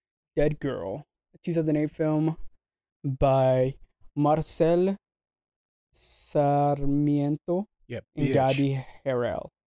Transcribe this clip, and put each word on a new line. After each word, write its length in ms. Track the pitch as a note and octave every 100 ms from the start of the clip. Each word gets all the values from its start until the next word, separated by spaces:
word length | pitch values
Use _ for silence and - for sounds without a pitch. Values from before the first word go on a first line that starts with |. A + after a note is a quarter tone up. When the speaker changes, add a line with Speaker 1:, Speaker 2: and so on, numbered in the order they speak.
| _ _ _ -
Speaker 1:
Dead 240 | D3+ D3+
Girl, 460 | C#3+ B2 F2+ A2+ - _ _
a 40 | _
two 160 | -
thousand 240 | E3+ D#3 D3+
eight 140 | D3+
film 440 | - D#3 D#3 D#3+ D#3+ - - _ _ _ _ C#3+
by 720 | C3 C#3 C3+ C3 B2+ C3 - - _ - -
Marcel 840 | D3 D#3 D#3 - D#3+ F3 F#3 G3 _ _ _ _ _ _ _ _ _
Sarmiento 1700 | - - - - D3+ C#3+ C#3+ C#3+ C#3+ C#3+ C#3+ D3 D3 C#3+ D3+ - F3 G#3 _ _
Speaker 2:
Yep, 160 | A#2 - -
Speaker 1:
and 100 | C3
Speaker 2:
bitch. 60 |
Speaker 1:
Gadi 520 | C3+ C3 C3+ C#3 C3+ - - C3+
Harrell. 440 | B2 A#2 F2 - _